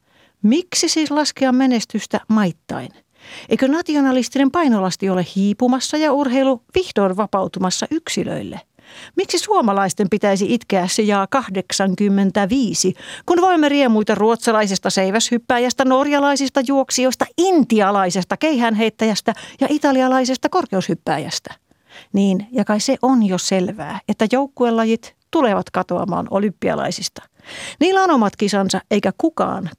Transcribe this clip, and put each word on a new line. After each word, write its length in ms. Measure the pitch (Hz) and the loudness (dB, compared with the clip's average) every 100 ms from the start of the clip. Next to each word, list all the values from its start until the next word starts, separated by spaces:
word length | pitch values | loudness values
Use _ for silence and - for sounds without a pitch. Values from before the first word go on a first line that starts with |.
| _ _ _ _ | _ _ _ _
Miksi 460 | 208 302 359 - 320 | 0 2 0 -2 -2
siis 220 | 320 302 | 0 0
laskea 420 | 302 294 - 262 | 0 -2 0 0
menestystä 680 | 254 262 240 - 214 - - - | 2 2 0 -2 -6 -4 -6 0
maittain? 600 | 220 185 - - 135 123 - _ _ - - - | 0 0 -2 -10 -12 -12 -16 _ _ -20 -20 -4
Eikö 200 | 226 262 | 0 2
nationalistinen 840 | 320 349 294 269 254 233 254 269 | 0 0 0 2 2 0 0 2
painolasti 600 | 349 294 214 185 - 190 | 2 2 2 0 -2 -2
ole 160 | 185 175 190 | 0 -2 0
hiipumassa 600 | 202 202 247 254 - 302 | 0 0 0 0 -2 0
ja 160 | 311 | 0
urheilu 500 | 277 277 254 269 247 - | 2 2 2 2 0 -2
vihdoin 420 | 370 370 - 196 185 | -4 -2 0 0 0
vapautumassa 680 | 208 196 185 185 185 - - | -2 -2 -4 -2 -4 -2 -6
yksilöille? 720 | 320 - - 170 156 - - - _ - - - - | -8 -6 -6 -6 -6 -10 -12 -18 _ -20 -20 -8 -6
Miksi 220 | 381 349 | -2 -2
suomalaisten 720 | - 392 233 196 196 - 196 | 0 2 2 2 0 0 -2
pitäisi 440 | 208 202 196 202 | 0 0 0 0
itkeä 340 | 233 - 190 180 | -2 0 -2 0
sijaa 380 | - 214 202 196 | 0 2 0 0
kahdeksankymmentäviisi, 1700 | 269 226 190 - - 196 175 208 196 196 208 190 269 214 - 190 - - - - | -2 -2 -6 -6 -2 -2 0 2 2 2 0 0 0 0 0 -2 -2 -8 -8 0
kun 140 | 349 | 2
voimme 280 | 370 349 294 | 4 4 2
riemuita 460 | 285 262 214 208 | 2 4 2 2
ruotsalaisesta 760 | 202 220 226 - 220 208 190 196 | 2 2 2 0 0 0 -2 -2
seiväshyppääjästä, 960 | 196 190 214 - 240 - 247 247 233 | 0 0 0 0 -2 0 0 0 0
norjalaisista 760 | 262 254 285 285 285 277 269 277 254 | 2 2 2 2 2 0 0 -2 0
juoksijoista, 600 | 277 262 - 254 247 254 - | 0 0 0 0 0 -4 0
intialaisesta 960 | 370 349 - 220 196 202 185 185 175 196 | 2 4 4 4 2 2 0 -2 -4 -2
keihäänheittäjästä 960 | 311 262 233 214 220 - 220 202 - - - - | 0 0 0 0 -2 0 -2 0 -2 -4 -8 -4
ja 60 | 269 | -2
italialaisesta 800 | 294 285 262 262 262 254 262 294 | 0 2 2 2 2 0 -2 -2
korkeushyppääjästä? 1040 | 370 294 190 - 165 - 147 175 - - - _ _ _ - - | -2 -2 -2 -2 -4 -4 -6 -6 -10 -12 -18 _ _ _ -20 -6
Niin, 340 | 196 196 185 208 | 0 2 0 -2
ja 120 | 247 | -4
kai 160 | 208 214 | -2 -2
se 160 | - 269 | -2 0
on 200 | 254 262 | 2 2
jo 160 | 202 180 | 2 0
selvää, 600 | - 190 185 214 151 196 - | -2 -2 -2 -6 -10 -8 -6
että 180 | - 220 | -2 0
joukkuelajit 840 | 254 277 - 240 226 226 226 - - _ | 0 -2 -2 0 2 0 -2 -4 -20 _
tulevat 400 | 339 247 190 - | 0 2 0 -2
katoamaan 560 | - - 175 180 - 233 | -4 -4 -4 -2 -4 -2
olympialaisista. 920 | 196 208 - - 147 - - - - - _ - - - - | -2 -2 -2 -4 -4 -4 -6 -10 -12 -20 _ -20 -16 -16 -2
Niillä 220 | 349 381 | 0 2
on 80 | 381 | 2
omat 260 | 277 202 - | 2 0 0
kisansa, 440 | 202 202 190 185 - | -2 0 -2 -4 -2
eikä 220 | 208 202 - | -2 -2 -2
kukaan 520 | 330 - 185 190 175 | -2 -2 -4 -4 -8